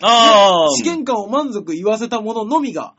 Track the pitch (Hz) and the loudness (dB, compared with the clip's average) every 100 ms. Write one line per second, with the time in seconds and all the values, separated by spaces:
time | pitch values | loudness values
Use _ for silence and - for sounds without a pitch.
0 | 202 233 226 214 196 175 156 143 320 339 | 2 4 6 6 6 4 2 0 -2 -4
1 | 254 226 202 269 285 202 165 160 196 214 | -4 -6 -4 -4 -4 -8 -10 -6 -4 -4
2 | 233 233 214 226 214 302 269 156 110 | -4 -8 -6 -8 -4 -4 -4 -8 -12